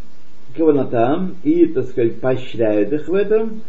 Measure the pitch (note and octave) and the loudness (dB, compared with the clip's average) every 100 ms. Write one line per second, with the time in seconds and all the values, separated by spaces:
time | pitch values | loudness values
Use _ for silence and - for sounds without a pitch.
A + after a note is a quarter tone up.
0 | - - - - - D3 D#3+ C#3 A#2 A#2+ | -6 -6 -6 -6 -4 2 4 4 2 2
1 | A#2+ E3 F#3 - D3 F3 D#3+ C3 B2 C3 | 2 0 -2 -2 0 2 2 2 -2 0
2 | A#2 G2 C3 B2 - A2+ A2 G#2 G2 D3+ | 0 0 -2 -2 -2 -2 0 2 0 -2
3 | D#3 F#3+ G3+ A3 A3+ - | 0 0 2 0 0 -4